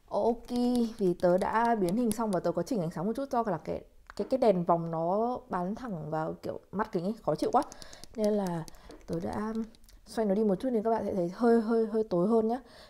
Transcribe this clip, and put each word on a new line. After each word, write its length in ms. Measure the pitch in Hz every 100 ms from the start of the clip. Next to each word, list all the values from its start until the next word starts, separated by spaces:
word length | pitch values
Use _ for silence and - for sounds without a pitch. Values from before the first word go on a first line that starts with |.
| -
Ok, 400 | 196 214 240 - 240 247 247 233 -
vì 160 | 190 175
tớ 180 | 180 185
đã 360 | 196 220 233
biến 220 | 233 180 220
hình 140 | 240
xong 200 | 214 226
và 100 | 175
tớ 120 | 165
có 100 | 170
chỉnh 180 | 170 233
ánh 100 | 165
sáng 160 | 175 185
một 60 | 226
chút 140 | 277
do 120 | 240 220
là 120 | 170
cái, 260 | - 165 - - - -
cái, 100 | 202
cái 80 | 262
đèn 260 | 240 185
vòng 260 | 170 170 165
nó 480 | 160 165 202 233 247 -
bắn 260 | 185 180
thẳng 360 | 226 254 170 151
vào 240 | 156 160 180
kiểu 180 | - - -
mắt 200 | 190 220
kính 120 | 185
ấy, 100 | 175 226
khó 120 | -
chịu 160 | 156 285
quá. 100 | 254 - - - - - -
Nên 160 | 208
là 320 | 214 190 170 156 - - - -
tớ 140 | 165
đã 320 | 175 - 214 220 226 - - - -
xoay 200 | - 214
nó 80 |
đi 100 | 196
một 100 | 214
chút 140 | 190 262
nên 120 | 233
các 80 | 226
bạn 140 | 220
sẽ 100 | 202
thấy 140 | 202 175
hơi, 260 | 190 240 233
hơi, 260 | 214 226 220
hơi 180 | 220
tối 240 | 220 175 190
hơn 200 | 226 220
nhá. 120 | 247 - -